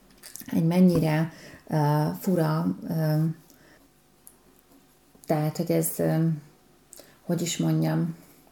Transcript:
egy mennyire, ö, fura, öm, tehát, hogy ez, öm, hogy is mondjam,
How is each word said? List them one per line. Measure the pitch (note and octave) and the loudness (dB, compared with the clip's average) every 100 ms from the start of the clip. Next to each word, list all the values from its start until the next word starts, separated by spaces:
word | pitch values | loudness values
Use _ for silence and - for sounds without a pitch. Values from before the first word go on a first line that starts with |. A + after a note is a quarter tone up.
| _ - - - - | _ -20 -20 -18 -4
egy | F3+ | 0
mennyire, | E3 F3+ F#3 E3 D#3+ D3+ E3 - - - - | 2 6 6 6 2 0 -2 -6 -20 -20 -4
ö, | D#3 D3 D3+ D3+ F#3 | 0 2 2 0 -2
fura, | G3+ F3 D#3 D#3+ F3 F3+ - | -2 0 0 0 -2 -4 -4
öm, | D#3+ D#3 D3+ D#3+ D#3 - - - - _ _ _ _ - - _ _ _ - _ _ _ - - | -2 0 0 0 -4 -14 -20 -20 -20 _ _ _ _ -20 -20 _ _ _ -20 _ _ _ -20 -4
tehát, | D#3 D3+ - | -2 -2 -4
hogy | E3+ | 0
ez, | E3 D#3+ - | 0 0 -2
öm, | E3 D#3+ E3 D3+ - - _ _ _ - - - | 0 2 0 -2 -8 -20 _ _ _ -20 -20 -16
hogy | - E3+ | -6 -4
is | E3+ - | -4 -2
mondjam, | E3 D#3+ D#3+ D#3+ E3 - - - - | 0 2 0 0 -2 -6 -18 -20 -20